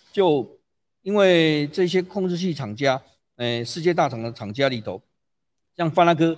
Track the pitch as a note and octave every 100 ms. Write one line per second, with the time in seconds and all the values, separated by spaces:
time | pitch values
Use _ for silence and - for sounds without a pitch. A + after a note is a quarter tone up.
0 | _ - F#3 D3 G#2+ - _ _ _ _
1 | F#3+ G#3 F#3+ F3 D#3+ D3+ D3 D3+ F3+ F#3
2 | F3+ G#3 F#3 F3 F#3 D3 A#2+ G#2+ C#3 C3
3 | - _ _ _ A#2+ A#2 A#2 F3 E3 F3
4 | D3+ A#2+ A2+ A2+ G#2 A2 C#3 B2 G#2 F#2+
5 | - _ _ _ _ _ _ - E3 E3+
6 | E3+ D#3+ E3